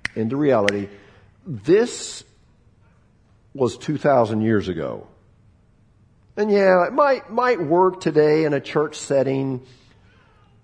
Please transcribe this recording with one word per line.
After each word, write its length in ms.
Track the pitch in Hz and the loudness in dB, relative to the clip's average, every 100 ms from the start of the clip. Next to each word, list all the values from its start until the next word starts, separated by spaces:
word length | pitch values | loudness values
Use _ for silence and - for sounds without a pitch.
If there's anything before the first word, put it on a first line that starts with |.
| - - | -12 -6
into 220 | 113 139 | -4 0
reality. 500 | 147 117 101 101 98 - - - _ _ - | 2 2 0 -2 -8 -14 -20 -20 _ _ -14
This 800 | 117 104 196 240 - - - - _ _ _ _ _ _ _ _ _ _ _ _ | -8 0 2 2 -6 -14 -16 -20 _ _ _ _ _ _ _ _ _ _ _ _
was 240 | 139 123 - | -4 -4 -2
two 220 | - 147 | -8 -2
thousand 420 | 151 131 110 110 | 2 2 2 0
years 260 | 110 107 87 | 0 0 0
ago." 380 | 80 67 53 50 _ _ _ _ _ _ _ _ _ _ _ _ - | -6 -8 -10 -16 _ _ _ _ _ _ _ _ _ _ _ _ -6
And 120 | 214 | 0
yeah, 380 | 202 190 185 175 | 4 4 4 2
it 60 | |
might, 360 | 262 285 254 - | 2 2 2 -2
might 320 | 226 247 240 | -2 0 0
work 380 | 147 170 185 185 | 0 4 2 2
today 460 | 165 151 151 151 156 | 0 2 4 2 0
in 80 | |
a 80 | 139 | -2
church 340 | - 160 151 - | -2 -4 -4 -8
setting, 640 | - 139 131 135 135 127 - - _ _ _ _ _ _ _ _ | -2 0 0 -2 -4 -6 -10 -20 _ _ _ _ _ _ _ _